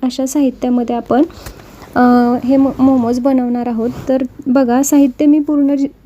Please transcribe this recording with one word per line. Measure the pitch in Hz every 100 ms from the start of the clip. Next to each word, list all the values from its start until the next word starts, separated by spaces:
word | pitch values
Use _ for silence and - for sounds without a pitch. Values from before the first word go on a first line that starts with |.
अशा | 254 247 262
साहित्यामध्ये | 302 269 254 247 247 233 240
आपण, | - 240 339 - - - - - - -
अ, | 247 247 240 247
हे | 247 269
मो-, | 269 262
मोमोज | 262 262 233 247
बनवणार | 262 269 247 240 240
आहोत. | 226 233 - -
तर | 262 254 - -
बघा, | 254 247 240
साहित्य | 277 294 277 - 302
मी | 302
पूर्ण | 294 294 277
डि-, | 277 277 -